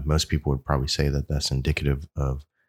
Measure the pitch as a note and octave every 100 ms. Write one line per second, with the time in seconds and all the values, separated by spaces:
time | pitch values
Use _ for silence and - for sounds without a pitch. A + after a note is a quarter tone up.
0 | C#2+ D2+ - D2+ C#2+ C2+ - C#2+ C#2 -
1 | C#2+ C#2+ C#2 D2 - C2+ C#2 D2 C#2+ C#2
2 | D#2 - C#2 C2+ - _